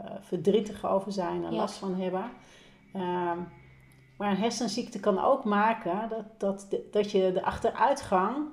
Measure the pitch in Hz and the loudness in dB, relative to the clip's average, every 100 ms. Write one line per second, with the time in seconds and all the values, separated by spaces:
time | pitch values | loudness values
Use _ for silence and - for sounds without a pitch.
0 | 196 - - 175 196 214 - - 185 196 | -12 -12 -6 -2 2 2 2 -4 0 0
1 | 202 196 175 175 170 - 202 - 190 185 | 0 -4 -2 -2 -2 -2 -4 -4 -4 -2
2 | 185 185 240 - - - - - - 190 | -2 -4 -6 -12 -20 -20 -20 -20 -12 -6
3 | 180 180 175 175 175 - - - - - | -2 -2 -2 -2 -6 -14 -20 -20 -20 -20
4 | - - 202 190 233 - 226 247 - 196 | -18 -4 0 2 0 0 -4 -4 -6 -2
5 | 208 190 - - 208 202 220 220 170 196 | 2 4 4 4 2 4 4 2 -2 -2
6 | 226 220 208 - 196 196 - - - 208 | -4 -6 -10 -4 -4 -4 -4 -4 0 0
7 | 202 196 185 185 185 - 233 - 233 277 | 2 4 4 2 -2 0 0 4 2 2
8 | - 185 202 277 302 | 2 2 2 0 -6